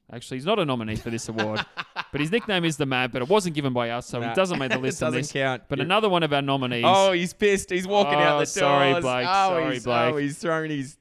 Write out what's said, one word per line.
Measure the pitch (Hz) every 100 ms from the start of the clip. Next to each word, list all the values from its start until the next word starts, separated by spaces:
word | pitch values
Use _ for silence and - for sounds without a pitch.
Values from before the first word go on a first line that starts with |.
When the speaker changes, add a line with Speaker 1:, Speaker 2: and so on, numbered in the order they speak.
| _
Speaker 1:
actually, | 120 - 131
he's | 151
not | 220
a |
nominee | 156 123 110 113
for | 120
this | 117 -
award, | 110 107 107 - - -
Speaker 2:
<laughs> | - -
Speaker 1:
but | 143
his | 151
nickname | 226 - 185
is | 165 147
the | 139
Mad, | 127 127
but | 127
it | 123
wasn't | 208 180
given | 151 139
by | 123 117
us, | 120 -
so | 123
Speaker 2:
Nah. | 117
Speaker 1:
he |
doesn't | 117 185 160
make | 131
the | 120
Speaker 2:
<laughs> |
It |
Speaker 1:
list | 131 -
on | 156
Speaker 2:
doesn't | 127
Speaker 1:
this. | 143
Speaker 2:
count. | 139 135 127 -
Speaker 1:
But | 143
Speaker 2:
You |
Speaker 1:
another | 147 202 220
one | 175
of | 160
our | 143
nominees. | 139 139 123 120 143
Speaker 2:
Oh, | 196 196
he's | 180 175
pissed. | - 208 190 -
He's | 180 185
walking | 208 143
out | 147 151 147
Speaker 1:
Oh, |
Speaker 2:
the | 147
Speaker 1:
sorry, | - 143 143 139
Speaker 2:
doors. | 135
Speaker 1:
Blake. | 131 127 127
Speaker 2:
Oh, | 196 190
Speaker 1:
Sorry, | 175 135
Speaker 2:
he's, | 127
Speaker 1:
Blake. | 120 120 156
Speaker 2:
oh, | 151
he's | 143 147
thrown | 170 160 156
his, | 147 135 -